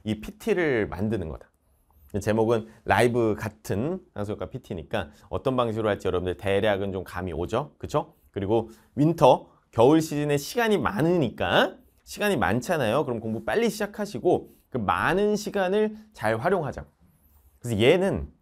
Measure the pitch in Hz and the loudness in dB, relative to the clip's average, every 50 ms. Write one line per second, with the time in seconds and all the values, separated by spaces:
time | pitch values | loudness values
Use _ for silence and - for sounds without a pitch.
0 | - 107 110 107 - - - - - 226 202 180 170 151 131 113 101 - - - | -6 -6 -6 -6 -6 -12 -16 -6 -2 -2 0 2 2 2 2 0 0 -2 -4 -4
1 | 104 107 113 104 85 78 64 - - _ _ _ _ _ _ _ _ _ _ _ | -4 -2 -2 -2 -4 -6 -10 -12 -14 _ _ _ _ _ _ _ _ _ _ _
2 | - - - 101 - 110 107 113 110 113 120 110 107 - - - - 98 98 101 | -14 -8 -6 -4 -2 0 2 2 2 2 2 0 -2 -6 -14 -8 -2 0 2 4
3 | 117 123 117 123 117 110 101 107 110 107 - - - - 104 95 120 156 185 185 | 4 4 2 2 2 2 0 -2 -4 -8 -10 -10 -8 -6 -4 -2 -2 -4 -6 -8
4 | - _ - 101 104 101 104 - 95 - - 127 - - 107 85 71 - - 104 | -10 _ -10 -8 -8 -6 -6 -8 -8 -10 -10 -12 -12 -10 -10 -10 -8 -6 -6 -6
5 | 90 - - - - - - 95 - 131 131 123 120 117 104 113 107 107 101 101 | -6 -8 -12 -20 -12 -8 -8 -4 -2 0 0 0 0 0 0 0 0 0 0 0
6 | - 95 87 90 90 90 87 - - 98 98 101 101 107 101 95 101 98 92 95 | 0 -2 -2 0 -2 -2 -4 -4 -2 0 0 2 2 2 0 0 -2 -4 -6 -6
7 | 87 - - 92 90 92 80 73 90 85 107 123 147 147 - _ - 98 - 151 | -8 -8 -8 -8 -6 -6 -4 -4 -4 -2 -2 -4 -4 -6 -10 _ -8 -4 -4 -4
8 | - - - _ _ _ - 104 95 95 113 117 110 - - - _ _ - 117 | -4 -4 -10 _ _ _ -8 -6 -2 0 0 0 0 -2 -8 -20 _ _ -2 2
9 | 143 160 165 165 156 127 147 - - - _ _ _ _ - 117 113 131 156 160 | 2 2 4 6 6 6 6 6 2 -6 _ _ _ _ 2 6 6 8 6 6
10 | 160 160 156 147 147 147 143 143 143 - - 240 226 220 208 175 117 87 92 - | 4 0 -2 -2 0 0 0 -2 -2 -4 -2 0 0 2 2 2 0 0 0 0
11 | 151 165 180 175 139 110 - - 95 87 104 180 254 370 - - - _ _ _ | 2 2 2 2 0 0 -2 -2 -2 0 2 2 2 2 -2 -8 -18 _ _ _
12 | _ - - - 208 208 190 135 90 85 104 123 - - 180 156 127 104 113 147 | _ -14 -8 -4 -2 0 0 2 2 2 0 0 -2 -2 -2 0 0 2 2 0
13 | 151 135 120 113 110 110 110 113 - - 110 220 233 220 - - 208 202 - - | 0 -2 -4 -6 -6 -6 -6 -6 -4 -2 0 0 0 0 0 -2 -4 -6 -6 -8
14 | 208 208 - 120 - 175 156 - - - - _ _ _ - 123 104 95 87 90 | -8 -8 -6 -2 0 2 2 2 0 -6 -18 _ _ _ -6 -4 0 0 0 0
15 | 107 139 160 190 208 208 208 208 208 190 - 202 185 180 190 214 214 214 214 - | 2 2 2 2 2 2 2 0 -2 -4 -2 -2 0 0 2 0 0 0 -2 -8
16 | - - - - - 107 113 110 127 180 196 180 151 127 101 - 73 - _ _ | -16 -20 -12 -4 -2 -2 0 0 0 0 0 0 0 -2 -6 -8 -12 -14 _ _
17 | _ _ _ _ _ _ _ _ _ _ _ _ - 120 117 95 110 135 170 180 | _ _ _ _ _ _ _ _ _ _ _ _ -6 -2 0 4 6 6 6 4
18 | 190 196 139 82 67 - - _ | 2 0 -2 -2 -6 -8 -14 _